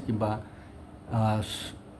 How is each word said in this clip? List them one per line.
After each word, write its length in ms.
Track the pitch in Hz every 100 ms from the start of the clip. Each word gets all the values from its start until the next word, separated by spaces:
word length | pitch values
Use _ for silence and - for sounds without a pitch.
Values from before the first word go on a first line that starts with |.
| -
কিংবা, 360 | 107 107 110 - - - - - - -
আহ, 300 | 113 110 107
স-, 320 | 107 - - - -